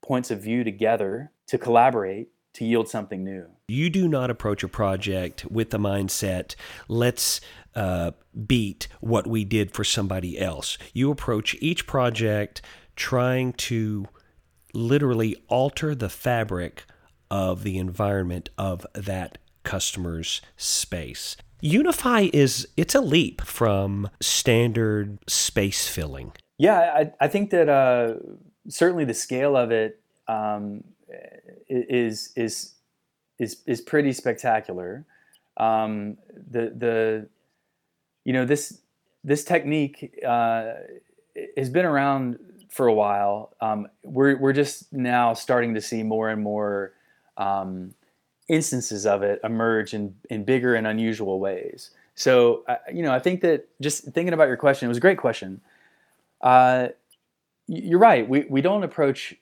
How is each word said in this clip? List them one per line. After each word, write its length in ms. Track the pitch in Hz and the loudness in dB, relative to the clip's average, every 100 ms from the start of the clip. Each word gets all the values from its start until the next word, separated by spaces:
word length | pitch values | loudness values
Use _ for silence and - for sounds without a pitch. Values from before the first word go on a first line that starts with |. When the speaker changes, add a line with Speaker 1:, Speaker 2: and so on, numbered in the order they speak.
Speaker 1:
points 280 | - 127 123 | -2 -4 -2
of 100 | 104 | -6
view 240 | 104 120 | -4 -2
together 640 | 113 101 107 113 98 110 147 _ - | -2 0 0 2 0 -4 -10 _ -6
to 100 | 127 | -4
collaborate 720 | - 117 127 120 95 98 120 _ _ | 2 6 6 2 -4 -8 -12 _ _
to 100 | - | -8
yield 240 | 113 117 110 | 0 0 0
something 340 | 117 104 98 | -6 -8 -8
new. 240 | 95 95 85 _ - | -8 -10 -14 _ -8
Speaker 2:
You 220 | 120 170 | -2 0
do 180 | 175 180 | 0 0
not 220 | 143 127 | 0 -2
approach 340 | 117 107 101 | -4 -4 -4
a 40 | 98 | -6
project 760 | - 101 95 98 92 90 - - | -2 -2 -2 -2 -4 -4 -8 -6
with 240 | 107 110 | -4 -2
the 80 | 104 | -2
mindset, 800 | 104 101 95 - 98 90 - - - - - | -2 -2 -2 -4 -4 -4 -6 -14 -16 -18 -6
"Let's, 520 | 113 120 - - - - - - - | 0 0 0 -2 -4 -8 -20 -14 -6
uh, 340 | 95 90 85 - _ 113 107 | -4 -2 -4 -8 _ -14 0
beat 420 | 127 104 - - - | 0 0 -6 -14 -10
what 260 | 113 120 - | 0 0 2
we 180 | 113 | -2
did 260 | 101 110 98 | 0 0 0
for 140 | - | -2
somebody 540 | 104 - 98 92 90 - | -2 -2 -2 -4 -6 -4
else." 400 | 92 73 - - - | -4 -4 -8 -10 -10
You 200 | - 135 | -2 0
approach 420 | 143 - 110 - - | 0 -2 -2 -2 -4
each 260 | 160 175 - | -2 -4 -2
project 760 | 139 123 110 110 104 104 - - - _ - | 0 0 0 0 0 -2 -10 -18 -20 _ -10
trying 560 | - 127 123 127 127 | -2 0 2 0 -2
to 560 | - - 117 107 104 98 _ _ _ _ _ _ | -4 -4 -2 -2 -4 -8 _ _ _ _ _ _
literally 640 | 117 117 143 143 113 113 - _ | -6 0 2 2 2 0 -2 _
alter 460 | 120 135 - 156 | 0 0 -2 -4
the 140 | 143 104 | -4 -6
fabric 760 | - - 120 107 90 85 - - _ _ _ _ | -4 -2 0 -2 -4 -6 -12 -20 _ _ _ _
of 320 | 101 95 92 | -2 0 -2
the 160 | 101 92 | -4 -4
environment 720 | 92 92 101 98 90 87 - - | -4 -2 -2 0 -2 -6 -10 -6
of 280 | 98 90 - | -6 -6 -10
that 440 | - 101 92 90 - _ _ | -12 -8 -8 -8 -14 _ _
customer's 800 | - 98 - - 87 82 82 - - _ | -8 -4 -4 -4 -6 -6 -6 -8 -10 _
space. 800 | - - - - 135 - - - - _ | -4 -2 -4 -8 -10 -12 -12 -14 -20 _
Unify 680 | 147 196 330 320 254 233 196 | 2 4 4 2 2 2 4
is, 340 | 147 139 - - - | 4 4 2 -6 -4
it's 180 | 170 | 2
a 60 | 269 | 2
leap 420 | 220 160 107 - | 4 2 2 -4
from 680 | - - 113 98 98 101 98 _ | -10 0 2 2 0 -4 -6 _
standard 1000 | - - - 117 120 113 110 107 104 101 - | -2 0 4 4 4 2 0 0 -4 -10 -4
space 580 | - - - 98 - - | -2 0 0 0 -2 -4
filling. 460 | - - 135 131 - _ _ | -4 -6 -8 -14 -18 _ _
Speaker 1:
Yeah, 200 | 170 196 | 4 6
I, 320 | 170 151 156 - | 4 4 0 0
I 80 | 143 | 0
think 220 | 202 202 | 2 2
that, 180 | 180 156 | 4 4
uh, 460 | 139 131 123 120 113 - - - _ - | 6 6 4 0 -4 -12 -18 -20 _ -16
certainly 360 | - 175 175 | 2 2 4
the 100 | 139 | -2
scale 420 | 113 - 127 143 139 | -2 -4 0 2 2
of 140 | 120 | 2
it, 300 | 113 110 - _ _ - | 2 0 -6 _ _ -6
um, 580 | 110 107 104 104 104 - _ _ | -4 -2 -4 -6 -10 -16 _ _
i-, 300 | - - - - - _ | -20 -20 -20 -20 -20 _
is, 640 | 127 120 123 117 110 - | -4 0 0 0 -4 -10
is, 400 | - 113 - - _ _ _ _ _ _ _ | -4 -4 -4 -12 _ _ _ _ _ _ _
is, 240 | 113 - - | -8 -8 -6
is 140 | 180 | -6
pretty 320 | - 151 143 | 0 2 2
spectacular. 920 | 127 127 117 127 110 107 90 90 113 - _ _ _ _ - | 0 -4 -2 0 0 -2 -10 -10 -12 -16 _ _ _ _ -2
Um, 580 | 113 113 110 107 104 - _ - - | 0 0 0 -4 -8 -12 _ -20 -8
the, 220 | 120 117 117 | -6 -6 -2
the, 520 | 117 113 110 110 104 _ _ _ _ _ _ _ _ _ | -2 0 0 -2 -6 _ _ _ _ _ _ _ _ _
you 80 | - | 0
know, 140 | 123 127 | 0 2
this, 340 | 147 - - _ _ _ _ | 0 0 -14 _ _ _ _
this 220 | 147 147 | -2 0
technique, 760 | - 175 139 156 139 143 143 - 127 | 2 0 2 0 -2 -4 -18 -8 -2
uh, 460 | 120 117 113 113 - - - _ _ _ - - - | 2 2 0 -4 -10 -14 -20 _ _ _ -16 -8 -6
has 140 | 131 | 0
been 140 | 151 | 2
around 540 | 180 143 139 139 127 120 - - _ | 2 2 2 0 -2 -6 -12 -20 _
for 160 | - 127 | 2 4
a 80 | |
while. 600 | 107 104 101 101 104 110 _ | 4 4 2 2 0 -6 _
Um, 260 | 110 107 104 _ | -2 -2 -6 _
we're, 340 | - 135 139 135 | -8 2 4 4
we're 140 | 135 | 2
just 400 | 139 139 - - | 2 0 -4 -12
now 420 | 139 123 123 120 | -4 0 4 4
starting 400 | 113 - 123 117 | 0 0 0 2
to 60 | 110 | -2
see 220 | - 113 | -4 -4
more 280 | 110 110 110 | -2 -2 -2
and 120 | 110 | -2
more, 520 | 104 104 104 101 95 _ _ _ _ - | -2 -2 -2 -2 -4 _ _ _ _ -6
um, 540 | 98 98 95 92 90 - _ _ _ _ _ | -2 -2 -4 -10 -12 -18 _ _ _ _ _
instances 580 | 160 156 127 117 104 107 | 0 0 -4 -4 -2 0
of 160 | 101 | 2
it 180 | 101 101 | 0 -2
emerge 500 | 110 113 113 113 104 | -2 0 2 0 -2
in, 200 | 110 104 95 - | -6 -8 -12 -10
in 160 | 110 | -8
bigger 300 | 101 131 123 | 0 2 4
and 120 | 117 110 | 2 0
unusual 540 | 110 113 110 101 95 | 0 -2 -2 -4 -2
ways. 500 | 98 92 - - - _ _ | -2 -4 -8 -14 -20 _ _
So, 500 | - - 127 120 117 - | -2 4 6 6 2 -2
uh, 80 | 123 - | -6 -6
you 100 | 170 | -4
know, 100 | 160 | 0
I 60 | 131 | 0
think 220 | 180 185 | 0 0
that 280 | 180 147 - _ | 2 0 -2 _
just 240 | 139 - | -6 -6
thinking 300 | - 165 180 | -4 -2 0
about 140 | 165 147 | 4 4
your 80 | 123 | 6
question, 300 | 143 135 123 | 2 2 0
it 20 | |
was 100 | 120 | 4
a 20 | |
great 180 | 180 190 | 4 4
question. 420 | 127 113 95 95 _ _ _ _ _ _ _ _ | 0 -2 -8 -14 _ _ _ _ _ _ _ _
Uh, 480 | 127 127 127 127 123 - _ _ _ _ _ _ - | 6 8 8 4 0 -4 _ _ _ _ _ _ -10
y-, 120 | 160 | -8
you're 140 | - 175 | 2 6
right. 300 | 226 151 110 | 8 8 4
We, 160 | 135 143 | 0 2
we 120 | 135 | 0
don't 220 | 160 208 | 2 0
approach 520 | 175 - 143 135 - - | -2 0 0 0 -8 -16